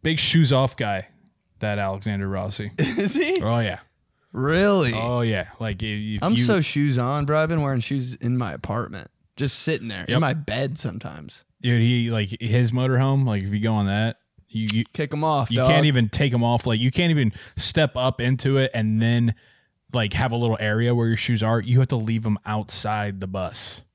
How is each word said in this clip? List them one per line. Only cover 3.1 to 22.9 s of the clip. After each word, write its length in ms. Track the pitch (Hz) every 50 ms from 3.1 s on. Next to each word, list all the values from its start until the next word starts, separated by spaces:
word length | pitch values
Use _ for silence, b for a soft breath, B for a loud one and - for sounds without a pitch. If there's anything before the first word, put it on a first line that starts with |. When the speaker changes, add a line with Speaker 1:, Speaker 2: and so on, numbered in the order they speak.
| -
Speaker 2:
he? 260 | 277 349 302 370 381 -
Speaker 1:
Oh, 180 | 107 117 120
yeah. 180 | 117 101 90 92 - _ _ _ _ _ _ _ _ _ -
Speaker 2:
Really? 600 | 117 131 143 156 175 196 208 202 190 156 123 113
Speaker 1:
Oh, 280 | 110 113 120 123 120
yeah. 300 | 120 113 107 95 87 - - -
Like, 200 | 117 110 104 92 110
if, 320 | 110 104 104 107 107 107
if 60 | 104 -
Speaker 2:
I'm 80 | 175 226
Speaker 1:
you 60 | 233
Speaker 2:
so 220 | - 240 220 185
shoes 380 | 151 - - 147 147 147 131 123
on, 280 | 123 123 139 147 143
bro. 140 | 139 151 156
I've 80 | 156 160
been 140 | 170 160 147
wearing 160 | 139 135 123
shoes 360 | 117 - 139 139 127 123 127
in 200 | - - 120 123
my 160 | 127 123 98 73
apartment. 520 | - - - 98 117 117 - - 95 - - _ _ _ _ _
Just 240 | - 147 139 - -
sitting 260 | - - 160 - -
there 160 | 117 104 92 90
in 80 | - 117
Speaker 1:
Yep. 60 | 131
Speaker 2:
my 140 | 165 139 143
bed 440 | 160 143 - 104 120 139 - - -
sometimes. 640 | - 120 87 107 - - 71 76 78 - - - _ _ _ _
Speaker 1:
Dude, 200 | - 123 120 117
he, 300 | 113 117 123 120 117 117
like, 300 | 117 110 107 98 117 -
his 320 | 117 113 107 123 123 117 113
motorhome, 520 | 127 127 131 131 123 131 135 135 139 135
like, 200 | 123 107 101 95
if 80 | 98 101
you 80 | 104
go 140 | 104 113 113
on 120 | 107 101
that, 320 | 98 98 104 110 117 113 _ _ _ _ - _ _
you, 160 | - 110 110 107 104
you 120 | 110 117 - _
Speaker 2:
Kick 180 | - 151 147 151
'em 120 | 147 147
off, 260 | 156 156 143 131 110
Speaker 1:
you 60 | - 120
Speaker 2:
dog. 100 | 127 131
Speaker 1:
can't 160 | 135 143 151
even 240 | 151 139 127 117 107
take 240 | - - 143 143 120
'em 100 | 120 117
off. 220 | 117 120 117 -
Like, 140 | 127 113 110
you 100 | 120 131
can't 200 | 131 - 175 170
even 240 | 160 147 131 107 - B B B B
step 380 | - - - - 165 156 139 -
up 220 | 127 127 131 127 -
into 380 | 117 123 135 123 - 135 135
it 140 | 135 131 131 -
and 260 | 117 110 107 107 110
then, 360 | 113 117 117 117 120 117 110 b b b b b b b b b _ _ -
like, 220 | 123 110 104 -
have 180 | - 131 127 113
a 40 |
little 200 | 117 120 117 113 -
area 360 | 107 107 107 110 117 120 120
where 120 | 120 117 113
your 100 | 113 110
shoes 240 | - - 120 107 110
are. 180 | 110 113 117
You 200 | - 113 123 127
have 80 | 131 127
to 80 | -
leave 280 | 120 110 110 113 113 110
'em 140 | 113 104 101 _
outside 760 | 104 107 107 104 - - - - 107